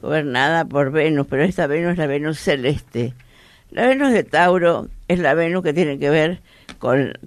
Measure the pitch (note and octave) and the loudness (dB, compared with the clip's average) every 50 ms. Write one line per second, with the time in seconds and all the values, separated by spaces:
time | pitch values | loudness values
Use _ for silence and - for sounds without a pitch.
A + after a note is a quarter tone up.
0 | - - D3+ D#3 D3 C#3+ B2 B2+ C3+ D3+ E3 E3 D#3 - B2+ C#3+ C#3+ C3 D3 D#3 | -6 -4 -4 -2 -2 -2 -2 0 0 2 2 0 -2 0 0 0 0 0 0 0
1 | D3 D#3+ D#3 C#3 C#3 - C#3 C3+ D#3 F#3+ F3 - E3 C#3 D3 E3 E3+ F3 F3 E3+ | 0 2 0 0 -2 -2 0 0 0 0 0 -2 -2 -2 -2 -2 -2 -2 -2 -2
2 | D#3 C#3 C#3 D3 D3+ D#3 D#3 - - G3 D3 C3+ A#2+ C3+ D3 C#3+ - _ - A#2 | -2 -2 -2 -2 -4 -4 -6 -4 -2 -2 -2 0 0 -2 -2 -2 -6 _ -6 -6
3 | A#2+ B2 - - - - _ - - - - _ _ - - - A#3 B3+ C4 C#4 | -6 -6 -8 -12 -20 -20 _ -20 -20 -20 -20 _ _ -10 -4 0 2 2 2 2
4 | D4 C4+ A#3 F#3+ C3+ - - D#3 F3 F3+ F3+ F#3 F3 E3+ E3 A2 - - - - | 2 2 2 2 0 0 2 2 4 4 4 4 4 2 2 0 -4 -8 -14 -10
5 | - - F3+ F3+ E3+ C#3 D3 E3 E3 E3 F3 F#3 F3+ D#3 C#3+ E3+ E3+ D3 C#3 C#3+ | -4 -2 -2 0 2 2 2 2 2 0 0 -2 -2 0 0 0 0 0 -2 -2
6 | C#3+ C#3+ D#3 D#3+ D#3 D#3+ - - - _ - - _ - - - - B2 B2+ C#3+ | 0 2 2 2 2 0 -2 -6 -12 _ -20 -20 _ -20 -12 -6 -2 0 2 2
7 | C3 E2+ - - - | 2 -2 -4 -10 -12